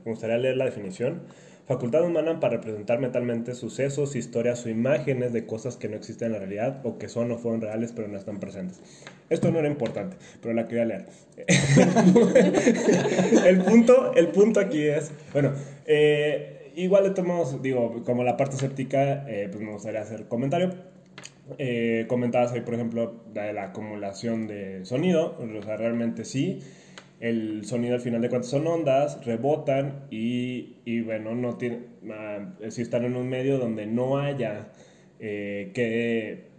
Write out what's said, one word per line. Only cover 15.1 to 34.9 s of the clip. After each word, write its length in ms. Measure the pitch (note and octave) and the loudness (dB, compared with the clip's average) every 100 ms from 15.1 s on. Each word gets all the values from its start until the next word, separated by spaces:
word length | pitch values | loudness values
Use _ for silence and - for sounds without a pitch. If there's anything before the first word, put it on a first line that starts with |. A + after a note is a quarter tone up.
| - - | -12 -4
bueno, 180 | D#3 C3+ - - - | 0 2 0 -8 -6
eh, 880 | - D3+ D3+ D3 D3 C#3 - - - D#3+ | 2 6 6 4 2 -2 -6 -16 -14 -2
igual 280 | F3+ G3 | 4 6
le 60 | F#3+ | 4
tomamos, 500 | F#3 F3 F3 D3 C3+ | 2 0 0 -2 -2
digo, 420 | C3 B2 A#2 A#2 | -2 0 0 -2
como 200 | B2 B2 | -2 0
la 140 | B2 A#2 | 2 0
parte 180 | C#3 C3 | -2 -2
escéptica, 720 | C3+ - A#2+ C3+ C#3 C#3 - | -4 -4 -2 2 2 0 -4
eh, 200 | G2+ G2+ | -6 -6
pues 100 | G#2 | -6
me 80 | G#2+ | -10
gustaría 300 | G#2 G#2+ G#2+ | -10 -6 -6
hacer 280 | G#2+ G#2+ - | -6 -10 -6
comentario. 420 | A#2 C#3 F3 F3+ - - - - - - - C3 - | -2 0 0 0 -4 -16 -20 -20 -20 -20 -20 -16 -6
Eh, 480 | B2+ A#2 A#2 A2+ A2+ | -2 0 2 0 0
comentabas 440 | B2 A#2+ B2 B2 | 0 2 2 2
ahí, 100 | B2 | 0
por 120 | A2+ | -4
ejemplo, 480 | A#2 A2+ A2+ A#2 - - | -4 -2 -2 -4 -6 -12
la 100 | G#2 | -8
de 80 | G#2 | -6
la 120 | G#2 | -6
acumulación 840 | F#2+ G#2+ G#2+ G#2 G2+ G2 A#2 A2+ A2 | -8 -10 -10 -8 -8 -6 -4 -4 -4
de 400 | G2+ F#2+ F#2+ F#2 | -8 -10 -10 -4
sonido, 500 | B2+ F3+ D#3+ E3 - | 0 2 2 2 -4
o 240 | A#2 G#2+ | -10 -8
sea, 140 | G#2 G#2+ | -6 -4
realmente 480 | A#2 A#2 A#2 A2+ | -2 0 -2 -4
sí. 360 | A2 C3 F3+ - - - - - - - | -4 -2 -2 -4 -10 -20 -20 -20 -20 -8
El 460 | A#2 A2+ G#2+ G#2+ G#2 | -4 -2 -2 -6 -4
sonido 300 | A#2+ A#2+ B2 | -4 0 -2
al 40 | |
final 220 | B2 A#2 | 0 0
de 80 | A#2+ | 0
cuentas 200 | B2 - | -2 -2
son 160 | C#3+ E3 | -2 0
ondas, 600 | E3+ D3 C3+ D3 - A#2+ | 0 2 2 2 -4 -4
rebotan 800 | A2+ C#3 D3 C#3 C3+ C#3 - - | -2 0 0 2 0 0 -6 -10
y, 680 | A2 A#2 B2 B2 B2 - - | -4 -2 -2 -2 -6 -10 -12
y 180 | A#2 A#2 | -4 -2
bueno, 320 | A2+ G#2+ G#2+ | -2 -4 -4
no 220 | A#2+ A#2+ A2+ | -4 -4 -4
tiene, 240 | B2 A#2 - - G#2 | -4 -6 -10 -16 -14
ah, 440 | G#2+ G#2+ G2+ F#2+ - A2 | -12 -8 -8 -10 -12 -10
si 120 | A#2+ | -6
están 220 | A2+ A#2+ | -2 -2
en 120 | B2 B2+ | -2 -2
un 120 | B2+ | -4
medio 300 | B2+ C3+ C#3 | -2 0 0
donde 280 | A#2 A2 G#2+ | 0 -4 -2
no 320 | A#2+ B2+ C#3 | -2 0 0
haya, 500 | C#3+ C#3 A2 G#2 G2+ - - | -2 -2 -4 -6 -12 -20 -20